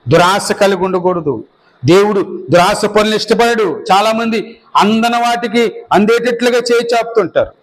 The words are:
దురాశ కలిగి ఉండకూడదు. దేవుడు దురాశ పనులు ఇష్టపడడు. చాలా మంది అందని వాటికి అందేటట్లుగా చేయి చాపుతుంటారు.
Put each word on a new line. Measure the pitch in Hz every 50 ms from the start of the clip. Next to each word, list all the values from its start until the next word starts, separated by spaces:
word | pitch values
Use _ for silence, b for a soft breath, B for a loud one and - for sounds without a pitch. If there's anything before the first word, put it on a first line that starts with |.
| - 120
దురాశ | 160 165 175 180 196 196 - -
కలిగి | 196 - 202 196 196 175 185
ఉండకూడదు. | 185 185 180 175 180 180 175 151 147 123 110 - _ _ _ b b b b 123
దేవుడు | 143 175 196 202 208 202 196 165 - - - - -
దురాశ | - 175 175 202 202 - 214
పనులు | 202 202 214 208 208 214
ఇష్టపడడు. | 202 - - 220 202 233 233 233 220 208 170 135 - - -
చాలా | 185 202 214 220
మంది | 220 226 233 226 226 202 - - - - _ _ -
అందని | 151 185 208 220 226 233 233 240
వాటికి | 240 240 240 240 233 240 214 208 240 233 190 - - - -
అందేటట్లుగా | 156 190 208 208 233 233 233 247 - - 247 240 247
చేయి | 240 240 233 240 233 233 233 247
చాపుతుంటారు. | 233 226 233 233 220 175 - - 139 107 - - _